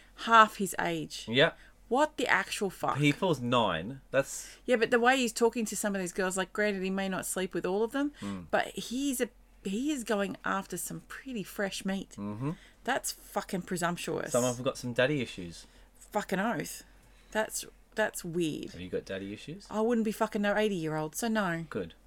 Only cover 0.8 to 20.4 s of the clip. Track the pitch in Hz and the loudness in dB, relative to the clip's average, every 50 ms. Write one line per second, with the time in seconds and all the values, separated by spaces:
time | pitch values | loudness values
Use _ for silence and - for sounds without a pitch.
0.8 | 175 170 170 160 151 - - - - - 226 - - 165 - - - - - - | 0 0 0 -2 -4 -6 -8 -10 -6 2 6 6 6 6 4 -2 -18 -20 -20 -14
1.8 | - - 226 262 302 302 - - - - - 185 190 - - - 214 190 - - | -4 0 2 4 4 2 2 -2 2 4 4 4 2 0 -2 -2 -2 -2 -2 -2
2.8 | - - - 139 147 147 139 - - 185 156 123 120 120 127 123 113 98 85 78 | -2 0 2 4 4 4 4 4 2 2 2 2 2 2 4 4 4 4 2 0
3.8 | 85 110 139 135 - - - 131 139 - - - - - - - - - 247 226 | -4 -6 -10 -12 -8 0 2 2 2 0 -4 -12 -12 -14 -16 -8 0 2 2 2
4.8 | 226 240 247 240 233 240 262 277 247 226 - - 233 226 - 247 220 - 208 - | 4 4 4 4 6 6 4 4 2 0 2 4 2 2 4 2 -4 -2 -4 -2
5.8 | - 208 196 196 185 170 - - 190 185 175 190 185 180 - - 208 208 202 190 | -2 -2 -2 -2 -4 -4 -2 -2 -2 0 0 -2 -4 -4 -2 0 0 0 0 0
6.8 | 185 190 190 196 190 190 190 185 190 - - 185 185 185 - 180 - 180 185 208 | -2 -2 -2 -2 -2 -2 -2 -4 -4 -4 -2 -2 -2 -2 -2 -2 -2 0 0 0
7.8 | 226 220 - 269 285 294 285 - - 202 202 185 175 156 - 208 - - - - | 0 0 0 -2 -2 -2 -4 -6 -8 -6 -6 -8 -6 0 0 0 0 0 -4 -8
8.8 | 180 - 226 262 277 285 254 - 247 - - - - _ - - - 196 190 220 | -8 -6 -4 -2 -2 0 0 0 -2 -4 -6 -16 -20 _ -18 -10 -6 -4 -4 -2
9.8 | 262 302 311 262 220 - 220 202 202 190 - - - 190 190 196 190 - 190 170 | 0 0 -2 -2 0 -2 0 0 0 -2 -4 -4 -4 -2 -2 -2 -4 -6 -8 -8
10.8 | - - 170 160 - - - - - 269 254 220 170 - - - 202 190 - - | -8 -8 -8 -10 -12 -14 -16 -14 -10 -8 -6 -6 -6 -6 -4 -4 -4 -4 -4 -4
11.8 | - 196 196 196 - - - - 101 104 104 107 131 147 180 - - - - - | -4 -4 -4 -4 -6 -10 -10 -10 -8 -8 -6 -4 -4 -4 -6 -6 -12 -20 -18 -10
12.8 | - 233 262 277 - - - - - - - 208 - - - 180 175 - 190 170 | -4 -2 -2 -2 -2 -6 -8 -10 -12 -6 -6 -6 -4 -4 -6 -6 -4 -4 -4 -2
13.8 | 175 170 175 170 - - - - - - - 123 123 127 123 120 123 135 - - | -2 -2 -2 -2 -4 -4 -4 -4 -4 0 0 2 2 2 0 0 -2 -4 -4 -4
14.8 | - 123 117 - 127 131 151 139 117 - - - 90 85 82 - - - - - | -6 -4 2 2 2 2 2 0 -2 -4 -6 -10 -10 -10 -12 -14 -18 -20 -20 -20
15.8 | - - - - - - - 214 196 - 202 180 196 240 214 143 - - - - | -20 -20 -20 -20 -12 -6 -4 -4 -2 -2 -2 0 0 0 -2 -2 -4 -8 -10 -14
16.8 | - - - - - - - - - - - 214 214 - - - - - - - | -16 -20 -20 -20 -20 -20 -20 -20 -14 -6 -4 -2 -2 -2 -4 -8 -10 -10 -16 -20
17.8 | - _ - - 214 - - - - 175 160 180 170 156 143 - - - - - | -20 _ -2 -2 -2 -2 -2 -6 -8 -4 -2 0 0 0 -2 -4 -8 -10 -10 -10
18.8 | 90 90 87 90 - - 98 98 98 98 104 104 - - 156 202 - - - 214 | -8 -4 -4 -4 -4 -4 -8 -8 -6 -8 -10 -10 -10 -12 -14 -14 -12 -6 -2 0
19.8 | 220 226 247 226 220 220 202 - 226 214 - 214 | 2 2 4 2 2 2 0 0 -2 0 0 0